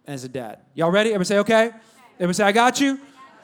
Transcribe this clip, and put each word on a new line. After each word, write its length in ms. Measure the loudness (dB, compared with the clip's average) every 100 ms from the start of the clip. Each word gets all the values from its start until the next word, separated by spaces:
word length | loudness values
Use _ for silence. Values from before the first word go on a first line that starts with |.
| -16
and 80 |
as 100 | -14
a 60 | -12
dad. 300 | -12 -12 -16 _ -4
Y'all 160 | 0
ready? 180 | 2 0
Everybody 180 | 0 0
say, 100 | 0
"Okay." 320 | 2 2 2 -4 _ _ -20 -6
Everybody 180 | -4
say, 100 | 0
"I 80 | 2
got 280 | 4 2 2
you." 200 | -2 -2 -10 -20 -20 -20